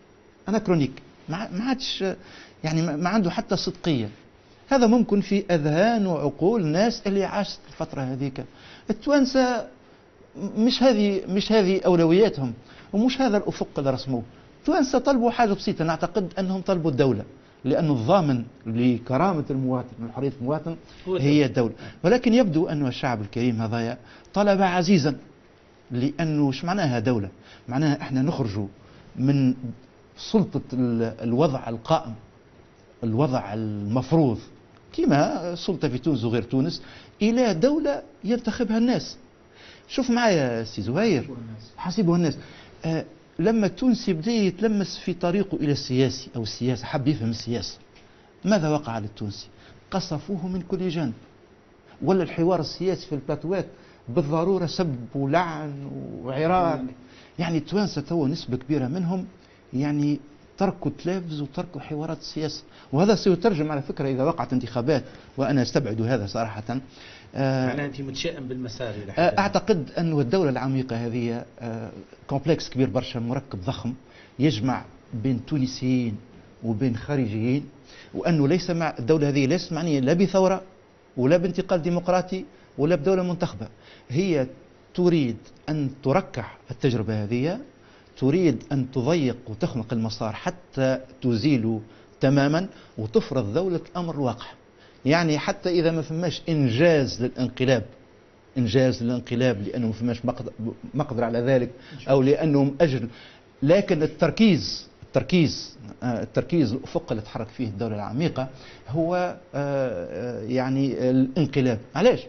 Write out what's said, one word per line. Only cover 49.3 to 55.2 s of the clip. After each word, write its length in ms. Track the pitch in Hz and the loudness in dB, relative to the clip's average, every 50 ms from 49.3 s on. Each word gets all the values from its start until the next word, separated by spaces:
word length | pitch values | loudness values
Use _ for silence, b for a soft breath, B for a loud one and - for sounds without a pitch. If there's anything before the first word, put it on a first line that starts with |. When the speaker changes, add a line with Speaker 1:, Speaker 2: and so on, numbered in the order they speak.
| 98 - - - B B B B B B B - | -8 -10 -14 -20 B B B B B B B -6
Speaker 1:
قصفوه 560 | - 190 175 - 165 147 - - 202 175 160 185 | -6 -6 -4 -4 -8 -8 -6 -6 -6 -6 -6 -6
من 140 | 185 185 | -6 -6
كل 280 | 170 - 196 175 185 185 | -6 -6 -4 -4 -2 -2
جانب، 240 | 147 170 156 120 113 - - - - _ _ - - _ _ _ _ _ B B B B | -2 -2 -4 -4 -6 -8 -14 -20 -20 _ _ -20 -20 _ _ _ _ _ B B B B
ولا 220 | - 143 190 190 170 | 0 2 2 2 2
الحوار 360 | - - - 165 175 185 165 | -2 0 0 2 2 2 0
السياسي 480 | 151 - - - 175 185 180 - - - | -2 -4 -6 -4 -2 -2 -2 -2 -4 -8
في 80 | 156 | -8
البلاتوات 500 | 139 131 - 151 143 - 160 196 190 160 - B B B B B B B - | -8 -4 -4 -6 -4 -4 -4 -4 -4 -4 -6 B B B B B B B -4
بالضرورة 560 | 117 175 151 143 156 160 170 190 196 185 180 | -2 -2 0 0 0 0 2 2 0 0 0
سب 300 | 156 - - 185 165 135 120 117 113 - | -2 -2 -2 -2 -2 -2 -6 -8 -8 -4
ولعن 760 | 139 | -4